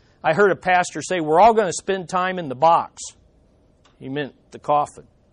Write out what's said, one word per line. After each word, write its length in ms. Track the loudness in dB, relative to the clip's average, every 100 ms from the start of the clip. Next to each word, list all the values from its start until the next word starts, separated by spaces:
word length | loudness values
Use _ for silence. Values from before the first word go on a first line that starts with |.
| _ _
I 120 | -2
heard 180 | 2 2
a 60 | 0
pastor 440 | 0 0 0 -6
say, 180 | -6 -4
"We're 180 | 0 4
all 140 | 6
gonna 180 | 4 0
spend 360 | -4 -6 -6 -4
time 300 | -4 -4 -6
in 100 | -8
the 80 | 0
box." 460 | 2 2 0 -12 -20 -20 _ _ _ _ _ _ _ _
He 80 | -12
meant 260 | -10 -10 _ _
the 80 | -12
coffin. 480 | -2 -2 -2 -10 -20 _ _